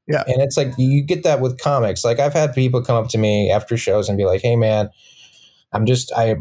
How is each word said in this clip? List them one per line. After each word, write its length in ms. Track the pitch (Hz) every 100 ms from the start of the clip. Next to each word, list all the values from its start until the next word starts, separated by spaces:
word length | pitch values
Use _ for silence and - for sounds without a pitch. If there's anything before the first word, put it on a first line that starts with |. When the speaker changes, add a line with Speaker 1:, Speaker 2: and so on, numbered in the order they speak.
| -
Speaker 1:
Yeah. 160 | 151 -
Speaker 2:
And 160 | 127
it's 140 | 135 156
like, 160 | 131 127
you 260 | 127 143
get 200 | 143 175
that 180 | 175 139
with 180 | 127 127
comics. 460 | 147 139 110 -
Like, 140 | 117 120
I've 140 | 143
had 200 | 156 151
people 280 | 131 127 127
come 140 | 120 117
up 60 | 110
to 80 | 110
me 320 | 107 104 95
after 260 | 101 - 117
shows 320 | - 104 104
and 80 | 98
be 60 |
like, 160 | 95 95
"Hey, 140 | 120 117
man, 340 | 110 107 101 - - - - _ _ _ _
I'm 140 | 104 117
just, 260 | 127 - -
I, 200 | 113 107